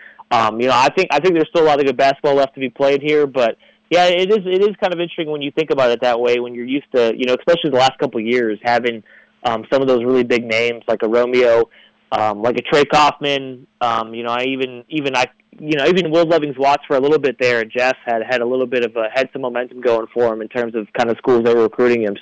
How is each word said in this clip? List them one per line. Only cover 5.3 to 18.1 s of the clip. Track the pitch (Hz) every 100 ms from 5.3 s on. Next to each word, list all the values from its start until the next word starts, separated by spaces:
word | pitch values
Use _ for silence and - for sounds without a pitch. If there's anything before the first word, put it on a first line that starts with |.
when | 147
you | 143
think | 156 156
about | 139 123
it | 117
that | 123 117
way, | 120 120
when | 120
you're | 120
used | 120 139 -
to, | 127 113 -
you | 127
know, | 127
especially | - 170 156
the | 127
last | 131 -
couple | 135 117
of | 113
years, | 123 113 104
having, | 120 120 123 113 _ - _ _
um, | 120 110 107
some | 135
of | 131
those | 123
really | 120 127
big | 120 120
names | 117 113 120 117 117
like | 110
a | 110
Romeo, | 120 123 127 120 117 113 _ _ _ -
um, | 107 107 101
like | 120 120
a |
Trey | - 151
Kaufman, | 139 151 143 - 143 139 135 127 - -
um, | 120 113 113
you | 117
know, | 117
I | 120
even, | 131 131 131 120 -
even | 156 139 127
I, | 127 _ _ -
you | 151 147
know, | 151
even | 190 165
Will | 165 165
Lovings | 165 147 131
Watts | 139 147 -
for | 135
a |
little | 143 156
bit | 135 117
there, | 123 120
and | 110
Jeff | 123 127 131
had, | 120